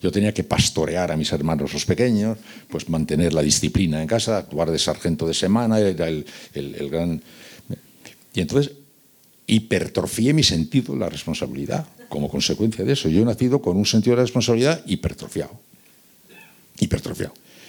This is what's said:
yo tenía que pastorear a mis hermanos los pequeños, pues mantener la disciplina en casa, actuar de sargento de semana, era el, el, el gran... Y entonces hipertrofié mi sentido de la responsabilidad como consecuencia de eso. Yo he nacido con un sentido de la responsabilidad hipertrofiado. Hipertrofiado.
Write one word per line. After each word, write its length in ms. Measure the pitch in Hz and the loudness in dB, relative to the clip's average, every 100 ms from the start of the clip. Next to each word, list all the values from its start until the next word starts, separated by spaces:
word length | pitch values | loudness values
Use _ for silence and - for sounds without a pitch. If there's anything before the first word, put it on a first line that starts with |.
yo 80 | 92 | -2
tenía 220 | 104 104 | 2 0
que 100 | - | 0
pastorear 680 | - - - - 76 85 87 | -2 0 0 0 -2 0 0
a 40 | 80 | 0
mis 140 | 76 | 0
hermanos 400 | 80 78 78 71 | 0 0 0 -2
los 120 | - | -2
pequeños, 540 | - 92 123 107 110 110 - - - | 0 2 4 4 2 -2 -10 -20 -10
pues 200 | 80 - | -8 -2
mantener 440 | 82 78 76 85 | -2 0 2 2
la 100 | 78 | 4
disciplina 580 | 73 73 76 - 92 78 | 2 2 2 2 0 0
en 80 | 78 | 0
casa, 300 | 113 113 107 | -2 0 -2
actuar 320 | - 73 80 | -2 -2 0
de 80 | 78 | 0
sargento 480 | - 76 87 78 82 | 0 -2 -2 0 -2
de 80 | |
semana, 440 | 80 92 110 117 110 | 0 2 2 2 2
era 300 | 101 87 82 | 2 2 -2
el, 180 | 78 73 - - | -4 -6 -14 -14
el, 200 | 71 69 | -10 -8
el 160 | 71 71 | -8 -4
gran... 320 | 82 85 80 - - - - - - - _ - - _ | -2 -2 -4 -8 -20 -20 -20 -14 -14 -14 _ -20 -20 _
Y 80 | - | -4
entonces 320 | 85 135 139 - - _ _ _ _ _ - | 0 2 0 -4 -20 _ _ _ _ _ 0
hipertrofié 840 | 110 - 98 - - - - 120 | 0 2 -2 -2 -4 -4 0 2
mi 100 | 151 | 4
sentido 520 | - 82 76 135 - | 4 2 0 0 -2
de 60 | 135 | -2
la 80 | 90 | -4
responsabilidad 760 | - - - - 69 69 - 156 - - | -6 -6 -6 -6 -6 -4 -4 -6 -12 -10
como 200 | 73 - | -6 -4
consecuencia 560 | - - 80 110 110 | -2 -2 0 0 0
de 100 | 101 | 0
eso. 140 | 139 - | 0 2
Yo 140 | 82 | 4
he 20 | |
nacido 360 | 117 110 127 139 | 4 2 2 2
con 160 | 98 90 | 2 0
un 100 | 104 | 2
sentido 300 | 110 104 120 | 2 4 4
de 60 | |
la 20 | |
responsabilidad 580 | 123 127 117 117 135 165 - | 2 2 2 4 2 0 -2
hipertrofiado. 760 | 92 - - - 82 - 113 _ _ _ _ _ _ _ - - - _ - | -4 -4 -8 -10 -8 -8 -12 _ _ _ _ _ _ _ -20 -20 -20 _ -4
Hipertrofiado. 500 | - 90 - - - - _ - | 0 -2 -4 -6 -8 -10 _ -20